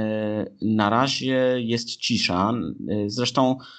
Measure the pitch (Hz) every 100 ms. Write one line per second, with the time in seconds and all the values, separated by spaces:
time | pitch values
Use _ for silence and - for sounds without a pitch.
0 | 110 107 107 107 - - 107 107 104 113
1 | 135 131 131 131 127 127 113 117 117 -
2 | - 117 - 90 101 120 82 - 50 104
3 | 101 110 123 - 131 135 -